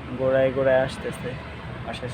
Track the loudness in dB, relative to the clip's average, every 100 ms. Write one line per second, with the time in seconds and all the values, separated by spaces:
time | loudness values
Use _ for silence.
0 | -8 -2 2 4 4 4 4 4 4 -2
1 | -6 -6 -6 -8 -10 -10 -10 -10 -8 -8
2 | -8